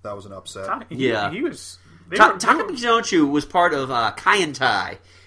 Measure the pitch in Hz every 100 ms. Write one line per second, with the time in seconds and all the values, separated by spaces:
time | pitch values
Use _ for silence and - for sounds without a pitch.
0 | 110 101 101 95 - 101 98 220 226 120
1 | 127 110 101 185 311 156 - - - -
2 | - 196 214 196 226 302 427 277 240 233
3 | - 180 143 147 143 - 175 147 131 123
4 | 110 - - 202 165 131 127 110 180 -
5 | - -